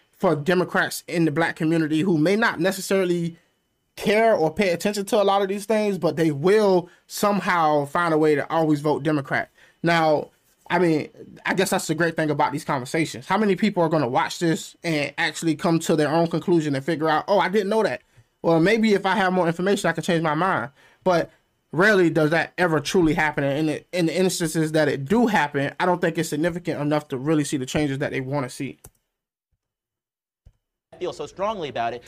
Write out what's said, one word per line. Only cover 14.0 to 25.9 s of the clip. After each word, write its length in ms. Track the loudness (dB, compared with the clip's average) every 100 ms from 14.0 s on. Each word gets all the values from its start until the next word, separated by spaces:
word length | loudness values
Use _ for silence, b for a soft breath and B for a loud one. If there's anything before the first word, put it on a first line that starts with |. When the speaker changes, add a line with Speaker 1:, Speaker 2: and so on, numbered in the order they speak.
| 0
Speaker 1:
watch 300 | 0 -2 -2
this 360 | -2 -2 -4 -10
and 300 | -4 -2 -4 -4
actually 380 | -4 -2 -2 0
come 240 | 0 0
to 160 | 2 2
their 140 | 2
own 180 | 2 0
conclusion 480 | -2 2 2 2 -2
and 80 |
figure 240 | -2 -2 0
out, 160 | 0 2
"Oh, 100 | 2
I 80 | 2
didn't 220 | 0 0
know 140 | 0
that"? 180 | 0 -2 -10 b b _
Well, 180 | 0 2
maybe 340 | 4 4 4
if 120 | 2 2
I 100 | 0
have 160 | 2
more 160 | 2 0
information, 420 | 0 0 0 0
I 40 |
can 100 | -2
change 180 | -2 0
my 140 | 0 0
mind. 360 | 0 0 -4 b b b 0
But 260 | 0 0 b b _ _
rarely 380 | 2 4 4 4
does 200 | 2 2
that 200 | 0 -2 -2
ever 240 | 0 0
truly 320 | 0 2 2
happen. 300 | 2 0 0 -2
And 120 | -2
in 80 | -2
the, 180 | -4 -6 -2
in 80 | -2
the 100 | 0
instances 560 | 0 0 -4 -2 0
that 160 | 0 0
it 160 | 0 0
do 220 | 2 2
happen, 460 | 2 0 -2 -4 -2
I 60 |
don't 160 | -2